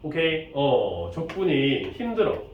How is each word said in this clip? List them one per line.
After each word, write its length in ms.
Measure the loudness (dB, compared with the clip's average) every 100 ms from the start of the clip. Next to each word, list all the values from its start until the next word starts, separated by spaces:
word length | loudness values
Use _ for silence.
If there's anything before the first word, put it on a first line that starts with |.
오케이? 460 | -4 0 0 0 -4
어, 560 | 0 4 4 2 -2 -6
적분이 760 | -6 -6 0 2 4 2 0 -4
힘들어. 500 | -6 -6 0 0 0 -8